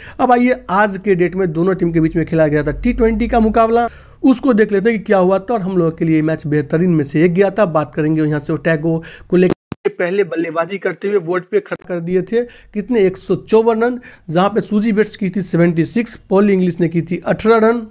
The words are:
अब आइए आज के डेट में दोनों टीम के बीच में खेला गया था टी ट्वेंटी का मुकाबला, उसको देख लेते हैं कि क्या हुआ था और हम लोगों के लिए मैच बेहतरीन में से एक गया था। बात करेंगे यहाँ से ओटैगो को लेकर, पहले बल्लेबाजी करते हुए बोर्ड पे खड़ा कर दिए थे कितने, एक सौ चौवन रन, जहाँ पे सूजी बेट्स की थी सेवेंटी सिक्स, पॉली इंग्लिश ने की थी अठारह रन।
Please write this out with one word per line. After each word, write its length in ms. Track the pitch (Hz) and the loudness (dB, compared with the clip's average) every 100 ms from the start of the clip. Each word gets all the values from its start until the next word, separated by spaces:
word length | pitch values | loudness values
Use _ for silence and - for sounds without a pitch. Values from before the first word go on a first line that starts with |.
| - - | -14 -4
अब 120 | 254 | 2
आइए 240 | 247 247 247 - | 2 2 0 -2
आज 280 | 185 214 190 | 0 0 0
के 160 | 208 | 0
डेट 200 | 185 175 180 | 0 0 0
में 140 | 190 | -2
दोनों 220 | 156 180 | 0 -2
टीम 180 | 185 175 | 0 0
के 80 | 165 | 0
बीच 160 | 160 170 | 0 0
में 80 | 156 | -2
खेला 200 | 160 156 | 0 2
गया 160 | 151 | 2
था 100 | 147 | -2
टी 180 | 139 240 | -2 -2
ट्वेंटी 360 | 247 226 220 233 | 0 0 0 0
का 120 | 240 | 2
मुकाबला, 460 | 220 226 226 233 233 - - - | 2 2 2 2 -2 -6 -20 0
उसको 300 | 277 262 285 | 2 2 2
देख 180 | 214 214 | 2 2
लेते 180 | 202 208 | 2 0
हैं 80 | 226 | -2
कि 60 | |
क्या 140 | 196 202 | 0 2
हुआ 200 | 185 190 | 2 0
था 140 | 190 | -2
और 80 | 233 | -4
हम 140 | 185 185 | -2 0
लोगों 140 | 165 | 0
के 120 | 160 | 0
लिए 180 | 165 160 | 0 0
मैच 240 | 156 156 151 | 0 -4 -2
बेहतरीन 440 | 151 143 156 180 | -2 0 0 2
में 140 | 160 | 2
से 200 | 135 151 | 0 0
एक 100 | 175 | 2
गया 160 | 170 196 | 2 0
था। 140 | 190 202 | 2 0
बात 260 | 156 151 | 0 -2
करेंगे 280 | - 151 160 | -2 -2 0
यहाँ 180 | 151 151 | 0 -2
से 120 | 143 | -4
ओटैगो 500 | 151 170 160 160 165 165 - - | -4 -2 -2 0 -4 -6 -18 -2
को 80 | - | 2
लेकर, 540 | 180 - _ - 196 | 2 0 _ -8 -6
पहले 340 | - 180 196 185 | -4 -2 -2 -2
बल्लेबाजी 520 | 165 165 160 170 196 | -2 -4 -4 -4 -4
करते 300 | 185 170 202 | -6 -6 -2
हुए 100 | 202 | -2
बोर्ड 240 | 165 180 | -2 -4
पे 160 | 175 208 | -2 -4
खड़ा 260 | - 175 - | -4 -8 -8
कर 120 | 175 | -8
दिए 220 | 170 185 | -2 -2
थे 200 | 180 226 | -2 -2
कितने, 640 | 160 - - 208 190 240 190 | -4 -10 -12 -10 -2 0 2
एक 100 | 185 | 0
सौ 180 | - 185 | -4 -4
चौवन 440 | - 220 226 226 | 2 2 4 2
रन, 160 | 233 247 - - - | 0 -2 -10 -18 -4
जहाँ 180 | 165 202 | 0 0
पे 120 | 214 | 0
सूजी 300 | - 208 220 | -2 0 2
बेट्स 240 | 208 208 - | 0 0 -4
की 140 | 190 | -4
थी 120 | 196 | -4
सेवेंटी 420 | 185 165 170 165 156 | -2 2 2 2 -2
सिक्स, 300 | 226 233 - - | -2 -4 -8 -2
पॉली 220 | 196 208 | 2 4
इंग्लिश 280 | 190 185 165 | 2 0 0
ने 80 | 165 | -2
की 140 | 170 | -2
थी 200 | 165 175 - | -4 -4 -4
अठारह 400 | - 214 226 220 | -2 2 4 2
रन। 200 | 233 220 | 0 -6